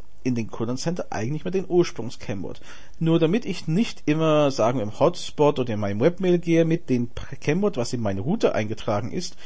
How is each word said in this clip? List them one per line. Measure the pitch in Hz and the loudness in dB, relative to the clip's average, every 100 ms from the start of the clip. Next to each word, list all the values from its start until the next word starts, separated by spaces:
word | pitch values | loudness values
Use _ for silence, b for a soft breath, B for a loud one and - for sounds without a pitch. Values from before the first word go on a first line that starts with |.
| - - | -8 -4
in | 127 120 | -2 -2
den | 104 | -2
Kundencenter | - 113 127 165 175 - | -4 -4 -2 -2 -4 -4
eigentlich | 90 113 151 180 | -4 -2 -4 -2
mit | |
dem | 185 | -4
Ursprungskennwort. | 175 175 175 - 113 - - 98 - - B B B B | 0 2 2 0 -8 -6 -6 -6 -6 -8 B B B B
Nur | 160 165 | 2 4
damit | 160 220 214 | 4 2 -2
ich | 180 - | -4 -2
nicht | 165 233 - - | 0 0 -2 0
immer, | 156 160 151 143 | 2 4 4 4
sagen | 131 110 127 | 4 2 2
wir, | |
im | 104 101 | -2 2
Hotspot | 151 175 - - 147 143 | 2 2 -4 2 4 4
oder | 123 107 | 0 0
in | |
meinem | 104 101 | -2 2
Webmail | 147 175 185 175 | 2 2 2 2
gehe | 170 165 165 | 4 4 4
mit | 165 - | 2 0
dem | 123 120 - - - | 0 0 -4 -6 -4
Kennwort, | - 165 208 127 | 0 2 2 0
was | 113 | -2
in | 120 | 0
meine | 110 98 | 0 0
Route | 113 202 151 | 0 2 2
eingetragen | - 107 107 - 104 104 | 2 -2 -2 -2 -2 -2
ist, | 170 175 - | -4 -6 -8